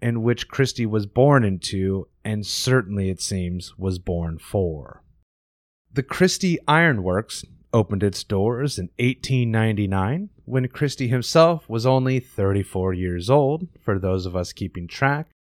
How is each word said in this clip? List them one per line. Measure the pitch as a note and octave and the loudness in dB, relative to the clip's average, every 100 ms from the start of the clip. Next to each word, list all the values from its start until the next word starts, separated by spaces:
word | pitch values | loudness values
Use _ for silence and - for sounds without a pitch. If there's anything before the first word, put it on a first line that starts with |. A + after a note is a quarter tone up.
in | A#2 A#2 | -4 0
which | A2+ A#2 - | 0 0 -2
Christie | - C3 - A2+ | -2 0 0 -2
was | G#2+ G2+ | -2 0
born | - C#3 C#3+ | 4 6 6
into | A2 F#2 - G2 F#2+ F#2+ - _ | 4 0 -4 -2 0 -2 -4 _
and | G#2 G#2+ G2+ | -6 -4 -4
certainly, | - - C3 F#2+ G2+ F#2+ | -4 2 2 2 0 -2
it | F2+ | -2
seems, | - G2 F2 F2+ - - | -4 -4 -2 -4 -8 -6
was | F#2+ F2+ | -4 -4
born | F2+ F2 E2 D#2+ | -2 -2 -2 -6
for. | - G#2+ F2+ D2+ B1+ - _ _ _ _ _ _ _ _ _ | -4 0 0 -2 -12 -20 _ _ _ _ _ _ _ _ _
The | - | -6
Christie | C3+ - F#3 - F#3 E3+ - | -4 2 2 2 0 0 2
Iron | D#3 E3+ A#2 | 4 4 4
Works | F#2 F2+ - - - - _ | 2 0 -2 -8 -14 -20 _
opened | A2+ G2+ G2 | 2 2 2
its | G2+ - | 0 0
doors | - G2+ G#2 A#2+ C#3+ A2+ | -2 0 0 0 -2 -4
in | F2+ - | -8 -2
eighteen | A#2+ C3 - C3 A#2+ | -2 -2 -2 0 2
ninety-nine | A2 A2 G#2 G2+ F#2+ F#2+ D#3 G3+ - | 2 2 2 0 0 0 -2 -6 -12
when | - B2+ B2+ | -4 -2 -2
Christie | - D3 - B2+ | -2 -4 -2 -2
himself | B2 A#2 E3 E3 E3 - | 0 -2 -2 0 -2 -4
was | A2+ | -2
only | A#2+ C3 C3 C3 | 0 2 0 -2
thirty-four | B2+ - G2 G2 F#2 F#2+ F#2+ | -4 -4 -2 0 -2 -4 -2
years | F2+ F2+ F2 F2+ | -2 -4 -4 2
old, | C#3+ C#3 D#3 F3+ - | 4 4 0 -6 -8
for | - G2 | -4 -2
those | F#2 F#2+ | 0 -2
of | F2+ F2+ | -2 -4
us | F2 | -6
keeping | - G2 - E2+ | -6 -8 -8 -10
track. | - C#3 D3 D#3+ _ | -2 0 0 -6 _